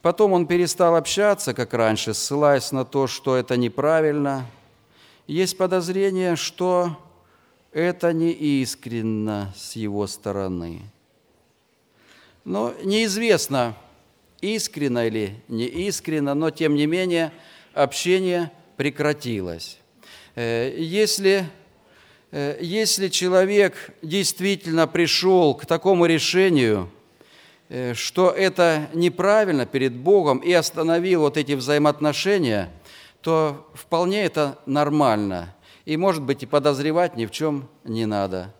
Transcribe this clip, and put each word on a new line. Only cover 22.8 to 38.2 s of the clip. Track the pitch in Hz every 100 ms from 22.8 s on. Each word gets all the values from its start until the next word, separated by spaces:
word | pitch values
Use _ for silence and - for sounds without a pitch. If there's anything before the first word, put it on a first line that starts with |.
| 214 - 190
человек | - 180 185 190 208 196 - - -
действительно | 156 180 190 - 185 196 165 165 160
пришёл | 170 165 - 180 185 160
к | 131 -
такому | 165 185 185 170
решению, | 165 - 180 190 160 120 104 87 - _ _ _ _ - _ _
э, | 127 127
что | 117 - - 185
это | - 190 185 170 156 151
неправильно | 165 175 170 180 214 208 151 117
перед | 135 131
Богом, | 120 139 202 156 131
и | 170
остановил | 175 156 - 160 170 180 175
вот | 151 147
эти | 135
взаимоотношения, | 143 123 147 147 147 151 139 190 202 147 104 87 - - - - _
то | - 160 156 143 -
вполне | - - 165 175 202
это | 190 160 147 139 -
нормально. | 139 147 147 139 110 101 90 85 - _ - -
И, | 156
может | 190 165
быть, | 131 139
и | 123
подозревать | 147 143 135 147 160 175 117
ни | 113
в |
чём | - 156 143 131 _
не | - 113
надо. | 110 104